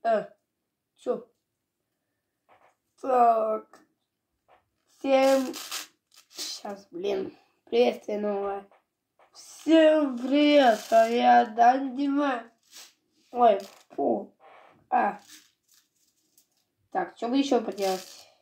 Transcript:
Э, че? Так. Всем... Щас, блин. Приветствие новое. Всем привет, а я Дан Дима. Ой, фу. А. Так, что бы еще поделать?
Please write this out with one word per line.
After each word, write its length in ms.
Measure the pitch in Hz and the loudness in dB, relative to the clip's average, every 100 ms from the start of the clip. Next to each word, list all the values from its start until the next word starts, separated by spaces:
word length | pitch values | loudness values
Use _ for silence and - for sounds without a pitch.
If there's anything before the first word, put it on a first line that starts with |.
Э, 260 | 233 220 - _ _ _ _ _ _ _ | -2 -2 -4 _ _ _ _ _ _ _
че? 340 | - 226 - _ _ _ _ _ _ _ _ _ _ _ _ _ _ _ _ _ | -8 -8 -10 _ _ _ _ _ _ _ _ _ _ _ _ _ _ _ _ _
Так. 800 | 277 254 240 226 220 220 220 - _ _ _ _ _ _ _ _ _ _ _ | -4 2 2 2 -2 -6 -10 -20 _ _ _ _ _ _ _ _ _ _ _
Всем... 680 | _ 269 269 269 269 254 - - - - _ _ _ _ | _ 0 2 4 2 -2 -10 -12 -14 -14 _ _ _ _
Щас, 580 | - - - 214 202 _ | -16 -14 -14 -14 -16 _
блин. 480 | 170 196 190 185 - _ _ _ | -10 -6 -4 -6 -14 _ _ _
Приветствие 520 | 233 240 226 - 208 | 0 0 -2 -10 -8
новое. 460 | 208 196 202 196 196 _ _ _ _ _ _ | -6 -6 -8 -10 -14 _ _ _ _ _ _
Всем 840 | - - - 294 320 311 311 285 240 | -20 -20 -12 2 4 6 4 -2 -6
привет, 640 | 254 285 294 294 254 214 - | -2 2 4 6 4 2 0
а 160 | 226 226 | 2 2
я 360 | 240 247 240 233 | 2 4 4 2
Дан 520 | 220 233 269 269 247 | 2 2 4 -4 -6
Дима. 520 | 285 277 285 247 240 _ _ - - _ _ _ _ | -4 -2 -2 -4 -10 _ _ -20 -20 _ _ _ _
Ой, 280 | 247 240 196 - - _ | 2 4 4 -4 -20 _
фу. 440 | - - 233 202 _ - - _ _ _ | -6 -4 -4 -6 _ -20 -20 _ _ _
А. 300 | 247 208 - _ - _ _ _ _ _ _ _ _ _ _ _ _ _ _ _ | -2 -2 -6 _ -20 _ _ _ _ _ _ _ _ _ _ _ _ _ _ _
Так, 260 | 190 180 - | -8 -8 -10
что 100 | 233 | -4
бы 100 | 269 | -2
еще 240 | 269 240 | 0 -2
поделать? 720 | 220 - 190 185 - - - _ | -2 -6 -6 -6 -10 -20 -20 _